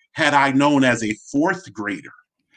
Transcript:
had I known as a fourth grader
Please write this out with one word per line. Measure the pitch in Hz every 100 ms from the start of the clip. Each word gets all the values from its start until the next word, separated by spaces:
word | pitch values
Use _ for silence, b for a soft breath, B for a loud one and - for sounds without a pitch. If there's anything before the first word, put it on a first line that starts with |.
| _
had | - 151 143
I | 139
known | 131 147 143
as | 131 117
a | 107 107 -
fourth | 143 170 180 -
grader | 107 104 92 - - _ _ _